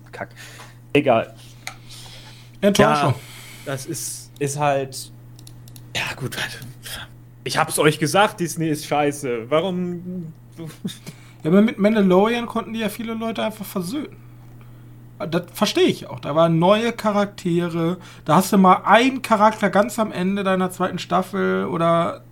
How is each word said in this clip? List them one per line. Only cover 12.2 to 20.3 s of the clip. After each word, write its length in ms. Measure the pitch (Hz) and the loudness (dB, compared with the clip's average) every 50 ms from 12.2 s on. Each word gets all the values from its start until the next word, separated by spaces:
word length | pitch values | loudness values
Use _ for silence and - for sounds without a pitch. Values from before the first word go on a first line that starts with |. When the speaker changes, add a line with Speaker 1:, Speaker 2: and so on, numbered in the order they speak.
| 202 226 240 240 233 | 4 4 2 -2 -4
Speaker 2:
konnten 280 | 220 - 226 220 - 220 | -4 -6 -6 -6 -6 -6
die 60 | 226 | -6
ja 100 | 226 202 | -4 -6
viele 240 | - - 226 226 226 | -6 -6 -8 -8 -8
Leute 280 | 220 226 226 226 233 | -6 -6 -6 -4 -4
einfach 240 | 220 220 208 - 196 | -4 -6 -6 -8 -12
versöhnen. 520 | - - 202 175 170 233 311 277 - - - - - - - - - - - - - - - - - - - - - - - 202 175 | -8 -6 -6 -6 -6 -6 -8 -8 -8 -12 -18 -20 -20 -20 -20 -20 -20 -20 -20 -20 -20 -20 -20 -20 -20 -20 -20 -20 -20 -12 -10 -6 -4
Das 120 | 156 175 170 - - | -4 -4 -4 -6 -4
verstehe 320 | - 214 196 - 339 370 | -2 -2 0 2 4 2
ich 220 | 294 175 - - - | 2 2 0 -6 -12
auch. 120 | - - | -14 -10
Da 160 | - - 143 | -6 -2 2
waren 240 | 156 165 165 165 160 | 4 4 4 4 4
neue 320 | 170 180 208 214 233 233 | 4 4 4 4 2 0
Charaktere. 1080 | 226 - - 220 202 202 202 196 - - - 180 170 170 175 175 165 170 165 165 180 180 - - - - - | -2 -2 -2 0 0 0 0 -2 -4 -6 -4 0 0 0 0 0 -2 -2 -2 -2 -2 -4 -8 -14 -20 -8 0
Da 100 | - 151 | 2 4
hast 180 | 170 190 - - | 4 4 4 4
du 40 | 196 | 6
mal 240 | 190 185 185 - - | 8 8 6 6 4
einen 380 | - 190 226 247 262 262 262 | 6 6 6 6 4 0 -2
Charakter 480 | - - 226 202 208 220 214 - - 196 | -2 0 2 4 4 4 4 2 0 0
ganz 280 | 175 196 220 240 - - | 2 2 2 2 0 -4
am 140 | 220 208 | -4 -4
Ende 320 | - - 180 185 | -4 -4 -2 -2